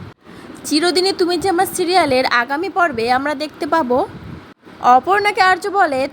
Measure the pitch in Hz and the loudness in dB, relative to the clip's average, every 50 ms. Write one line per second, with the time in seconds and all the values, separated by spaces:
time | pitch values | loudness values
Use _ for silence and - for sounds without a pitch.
0 | - - - _ _ - - - - - - - - - 285 320 330 359 - 359 | -18 -18 -20 _ _ -20 -20 -20 -20 -20 -20 -14 -8 -2 -2 0 0 2 0 2
1 | 359 392 381 381 359 339 359 320 359 392 349 349 392 370 - - 370 330 370 370 | 0 0 0 0 0 0 0 -2 0 0 2 2 0 0 0 -4 -2 2 2 2
2 | 320 285 254 254 262 - - 240 240 254 277 302 370 381 294 381 349 330 254 220 | 2 4 2 0 0 2 0 0 0 0 -4 -4 -4 -4 0 0 0 0 0 -2
3 | 226 240 247 262 277 294 302 269 302 294 - - 359 294 339 320 294 240 247 269 | -2 0 0 0 0 -2 -4 -4 -6 -10 -8 -8 -6 -2 0 0 0 2 0 0
4 | 392 - - - - - - - - - - _ _ - - - - 240 247 262 | 0 -2 -6 -16 -16 -16 -16 -16 -18 -20 -20 _ _ -20 -16 -2 2 4 4 4
5 | - 349 392 415 403 415 415 440 381 370 370 349 - - 349 403 370 311 269 262 | 4 2 0 2 2 0 0 2 2 2 2 0 -2 -4 0 0 0 2 0 -2
6 | 269 311 | -4 -2